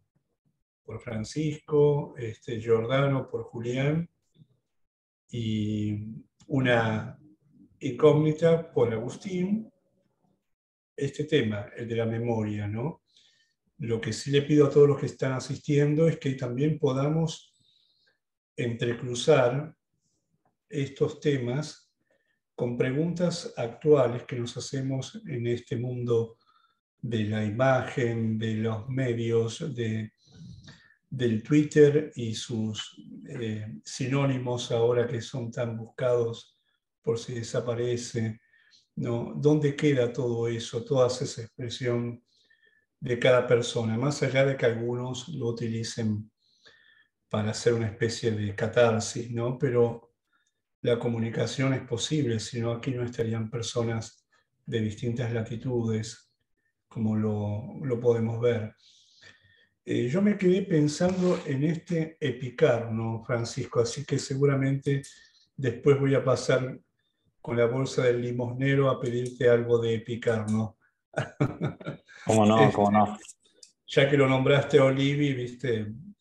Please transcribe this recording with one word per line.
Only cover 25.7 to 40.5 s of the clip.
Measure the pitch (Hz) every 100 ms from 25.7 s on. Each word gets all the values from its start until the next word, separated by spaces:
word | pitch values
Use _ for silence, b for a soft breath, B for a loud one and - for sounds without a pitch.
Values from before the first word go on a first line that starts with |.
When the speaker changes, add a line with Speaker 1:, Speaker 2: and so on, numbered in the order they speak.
| 117
Speaker 1:
mundo | 123 123 120 117 113 - _ _ _ _ _ _
de | - 110 104
la | 107
imagen, | 107 113 131 127 - - 117 117 113 110
de | 113 107
los | 113 107 117
medios, | 131 127 117 117 117 113 - 160 123
de, | 110 110 107 - _ B B B B B B B _
del | 127 120 110
Twitter | - 151 147 156 147 147 151 -
y | 113 107
sus, | - 113 110 107 - - - - -
eh, | 135 110 107 107 143
sinónimos | - - 127 139 139 127 123 120 -
ahora | 117 120 120 113
que | 117
son | - 131 117
tan | 127 117 113
buscados | 110 - 127 120 117 113 - _ _ _ _ _
por | - 117
si | -
desaparece, | 120 110 127 113 117 123 120 - 120 110 110 b b b b _ -
¿no? | 120 117 - 151
¿Dónde | 143 151 143 143
queda | 151 135 120
todo | 139 123 117
eso, | 117